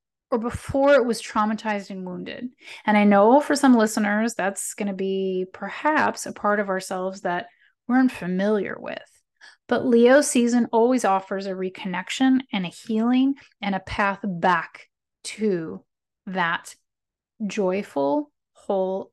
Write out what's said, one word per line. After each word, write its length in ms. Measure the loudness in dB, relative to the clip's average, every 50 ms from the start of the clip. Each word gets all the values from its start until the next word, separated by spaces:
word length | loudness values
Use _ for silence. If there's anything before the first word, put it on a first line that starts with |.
| _ _ _ _ _ _
or 60 | -4
before 560 | -4 -4 -6 -8 -8 -8 -4 -2 2 4 6 6
it 120 | 4 4
was 160 | 2 -2 -4
traumatized 680 | -8 -6 -2 -2 0 0 -2 -4 -4 -6 -6 -6 -8 -10
and 160 | -12 -12 -10
wounded. 440 | -10 -10 -10 -10 -12 -12 -12 -12 -14 -14 _ _ -20 -20 -6 -2
And 100 | 2 4
I 80 | 4 6
know 360 | 6 6 8 8 8 6 6
for 160 | 4 2 0
some 200 | 4 6 6 6
listeners, 600 | 6 4 2 0 -2 -2 0 0 0 -2 -2 -2
that's 400 | -4 -4 -4 -4 -6 -10 -12 -8
gonna 180 | -6 -6 -6 -4
be 540 | -4 -4 -4 -2 -2 -4 -4 -4 -4 -6 -6
perhaps 760 | -10 -12 -12 -12 -10 -2 -2 0 2 2 0 0 -2 -4 -10
a 60 | -12
part 280 | -10 -4 -2 0 0 0
of 100 | 0 -2
ourselves 520 | -4 -4 -4 -6 -6 -6 -6 -6 -8 -6
that 260 | -6 -4 -4 -4 -6 -10 _ _ _ _ _ _ _
we're 100 | 0 2
unfamiliar 800 | 2 2 2 0 -4 -6 -4 -2 -2 0 0 0 -2 -2 -6 -8 -10
with. 220 | -10 -12 -12 -12 -14 _ _ _ _ _ _ _ -20 -20 -20 _ _
But 200 | -4 -4 -2 2
Leo 340 | 4 6 6 8 8 8 6
season 460 | 4 4 2 2 2 4 2 2 0 2
always 340 | 2 2 4 4 2 2 2
offers 420 | 0 0 0 -2 -6 -8 -8 -8
a 40 | -8
reconnection 880 | -6 -6 -6 -8 -8 -8 -8 -6 -6 -6 -8 -8 -2 0 2 2 2 2 0 -2
and 140 | -6 -6 -6
a 40 | -6
healing 680 | -10 -14 -8 -4 -2 0 0 2 2 2 2 2 0 -4 -10 _ _ _
and 120 | -6 -4 -4
a 60 | -4
path 400 | -6 -6 -2 -2 0 -2 -2 -4 -6
back 640 | -8 -4 0 2 2 2 0 -2 -6 -14 -20 -20 _ _ _ _ _ _ _ -16
to 580 | -16 -8 -4 -2 -2 -2 -2 -4 -8 -12 -14 -16 _ _ _ _ _ _ _ _
that 480 | -8 -4 -2 -2 -2 -4 -6 -8 -14 -20 _ _ _ _ _ _ _ _ _ _ _ _ _ -8
joyful, 840 | -6 -4 -2 -2 0 -2 -2 -6 -6 -4 -2 0 0 0 -2 -4 -6 _ _ _ _ _
whole, 580 | _ _ -4 -2 -2 -2 -2 -4 -6 -8 -12